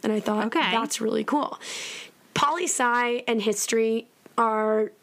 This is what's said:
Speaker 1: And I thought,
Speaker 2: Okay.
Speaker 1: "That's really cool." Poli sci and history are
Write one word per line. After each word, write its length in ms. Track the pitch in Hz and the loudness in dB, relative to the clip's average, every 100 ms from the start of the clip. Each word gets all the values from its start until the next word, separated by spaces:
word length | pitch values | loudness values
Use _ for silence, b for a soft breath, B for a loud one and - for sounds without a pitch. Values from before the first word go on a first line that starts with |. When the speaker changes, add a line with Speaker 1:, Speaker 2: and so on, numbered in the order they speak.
Speaker 1:
And 80 | 214 | -2
I 80 | 214 | 0
thought, 280 | 214 208 214 | 0 0 0
Speaker 2:
Okay. 220 | 330 220 | 0 2
Speaker 1:
"That's 300 | 226 294 - | 0 -2 -2
really 240 | 220 220 | -2 -2
cool." 340 | 214 294 - - B B B B B - _ | 0 -2 -2 -8 B B B B B -20 _
Poli 320 | - 285 330 349 | 0 0 0 -2
sci 580 | - 247 240 240 240 247 | 0 2 2 2 0 0
and 160 | 226 | 0
history 680 | 208 202 - 226 226 226 226 _ - - | 2 -2 0 2 2 0 -4 _ -10 0
are 540 | 226 220 214 214 214 - | 2 2 2 2 0 -4